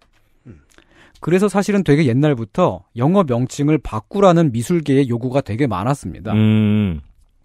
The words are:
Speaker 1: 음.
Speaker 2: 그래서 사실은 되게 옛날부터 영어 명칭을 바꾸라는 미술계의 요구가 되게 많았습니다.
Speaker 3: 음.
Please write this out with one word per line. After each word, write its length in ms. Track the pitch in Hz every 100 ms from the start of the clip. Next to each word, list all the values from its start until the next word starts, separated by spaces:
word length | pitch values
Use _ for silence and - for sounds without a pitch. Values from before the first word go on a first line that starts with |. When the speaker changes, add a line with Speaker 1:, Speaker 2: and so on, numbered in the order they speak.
| _ _ _ _ -
Speaker 1:
음. 140 | 80 _ _ _ _ - _
Speaker 2:
그래서 280 | - 185 202
사실은 340 | 196 196 202
되게 220 | 151 143 143
옛날부터 760 | 120 151 123 113 - 165 90 - 113
영어 280 | 139 202
명칭을 520 | 151 120 127 - 147 156
바꾸라는 760 | - 107 - 202 196 170 160
미술계의 580 | 113 117 175 147 135 131
요구가 320 | 117 127 135
되게 240 | - 107 135
많았습니다. 640 | 90 113 143 92 76 78
Speaker 3:
음. 680 | 107 107 107 107 104 101 78 - _ _ _